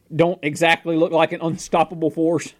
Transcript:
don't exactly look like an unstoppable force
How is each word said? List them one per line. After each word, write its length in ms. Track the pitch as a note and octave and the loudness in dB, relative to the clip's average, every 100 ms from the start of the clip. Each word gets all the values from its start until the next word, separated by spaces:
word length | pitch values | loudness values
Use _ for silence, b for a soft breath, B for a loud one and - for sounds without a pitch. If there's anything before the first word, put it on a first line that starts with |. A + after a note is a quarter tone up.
| b | b
don't 260 | D#3+ E3+ F3+ | 0 0 0
exactly 520 | D3 C#3+ E3 E3 E3+ E3 | -6 0 2 2 0 0
look 140 | E3 | 2
like 200 | E3 D#3+ | 2 0
an 100 | F3 | -2
unstoppable 680 | E3 F#3 - E3+ D#3 E3+ D#3 | -6 -6 -4 0 0 0 -2
force 380 | D#3 E3 D#3+ - | 0 0 0 -4